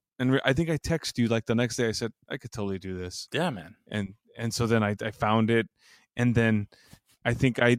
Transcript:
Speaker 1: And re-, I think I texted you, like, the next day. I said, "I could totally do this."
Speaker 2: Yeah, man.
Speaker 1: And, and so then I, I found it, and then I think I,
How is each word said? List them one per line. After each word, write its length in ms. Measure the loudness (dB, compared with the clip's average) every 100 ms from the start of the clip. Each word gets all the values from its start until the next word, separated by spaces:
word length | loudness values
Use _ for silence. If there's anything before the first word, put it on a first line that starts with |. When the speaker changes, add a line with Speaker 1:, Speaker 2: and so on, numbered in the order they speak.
| _ -2
Speaker 1:
And 140 | 2
re-, 100 | 2
I 100 | 2
think 180 | 0 0
I 60 | -2
texted 400 | -2 -4 -2 -2
you, 80 | 0
like, 180 | 0 0
the 80 |
next 220 | 0 0 0
day. 120 | -2
I 40 |
said, 220 | -2 -6 -8 -12
"I 100 | -12
could 140 | -10
totally 280 | -8 -6 -6
do 180 | -8 -8
this." 300 | -8 -12 -8
Speaker 2:
Yeah, 200 | -4 -4
man. 240 | -6 -12 -20 _
Speaker 1:
And, 240 | -6 -6 -10 _ -8
and 120 | -6
so 140 | -2 2
then 160 | 2
I, 120 | 2 -2
I 80 | -6
found 400 | -2 2 2 4
it, 160 | 2 0 _ _ _ _ -2
and 180 | 2
then 340 | 4 2 2 -2 _ _ -20 _ _
I 120 | -4 2
think 240 | 0 4
I, 160 | 4